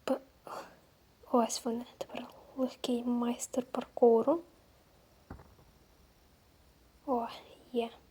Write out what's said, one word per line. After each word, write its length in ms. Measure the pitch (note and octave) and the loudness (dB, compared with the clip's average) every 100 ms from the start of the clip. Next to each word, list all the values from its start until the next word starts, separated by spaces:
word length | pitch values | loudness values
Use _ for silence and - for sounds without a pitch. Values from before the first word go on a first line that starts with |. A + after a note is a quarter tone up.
П-, 160 | - C4+ - - - - - - - _ _ _ - | -2 -4 -4 -20 -14 -14 -14 -20 -20 _ _ _ 0
ось 340 | B3 A3+ - B3 | 2 2 -2 -4
вони, 200 | A#3 B3 - | -6 -8 -14
тепер 300 | - - B3 - - - | -12 -12 -14 -18 -16 -4
легкий 460 | B3+ - - A#3+ | -4 -4 -4 -2
майстер 640 | A#3+ A#3+ A#3+ A#3+ - - B3+ | 0 -2 -2 -4 -4 -4 -4
паркуру. 760 | - B3 - A#3+ A3+ A3+ E4 - - - - _ _ _ - _ - - - - _ _ _ - _ _ _ _ _ - _ - - - | -6 -6 6 6 8 4 2 -2 -20 -20 -20 _ _ _ -20 _ -20 -20 -20 -20 _ _ _ -20 _ _ _ _ _ -20 _ -20 -16 -2
О, 220 | B3 A#3 - - - - | -2 -2 -10 -20 -20 -6
є. 160 | A#3+ A3+ - - | -4 -4 -8 -20